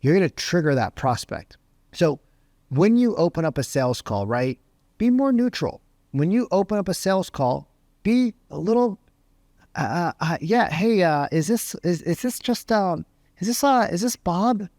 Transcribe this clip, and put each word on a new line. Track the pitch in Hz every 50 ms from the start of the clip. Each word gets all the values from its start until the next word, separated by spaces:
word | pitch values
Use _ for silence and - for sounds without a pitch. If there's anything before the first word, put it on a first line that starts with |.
You're | - 131 156
gonna | 196 190 151
trigger | - - - - - 175 160 151 143
that | 127 117 - -
prospect. | - - 135 123 117 - _ - - - _ - _ _ _ _ _ _ _
So | - - 175 160 147 - _ _ _ _ _ _ _ _ _ _
when | 135 131 170 208 226
you | 240 247 240 208
open | - 160 175 - - 165
up | 160 139
a | - 135
sales | - - 143 131 123 123 -
call, | - - 110 101 101
right, | 101 117 120 127 131 127 - _ _ _ _ _ _ _
be | _ 214 240
more | 247 254 277 277
neutral. | 262 233 240 247 - - - - - - _ _ _ _ _ _
When | - 135 147 165
you | 196 233 247 -
open | - 190 196 196 214
up | 208 196
a | 180 180
sales | - - 190 190 190 180 -
call, | _ - 139 123 131 139 143 _ _ _ _ _ _ _ _
be | 190 226 247 254 240 - _ _ _
a | -
little, | 147 160 180 226 240 247 240 196 - _ _ _ _ _ _ _ _ _ _ _ _ _ _ _
uh, | -
uh, | - 104 117 170 175 160 - _
uh, | - 156 170 -
yeah, | - 160 214 247 233 -
Hey, | 156 160 190 226 233 202 180
uh, | 165 151 147 143 -
is | - 160 156
this, | 156 226 226 - - - - _
is, | 165 180 156
is | - - 170 -
this | - 254 240 -
just, | - - 240 - - -
um, | 226 214 196 185 170 - - _ _ _ _ _ _ _
is | -
this, | 208 240 - -
uh, | 285 269 254 220 -
is | - 175
this | 202 247 -
Bob? | - _ 190 170 175 202 233 254 202 202 175 _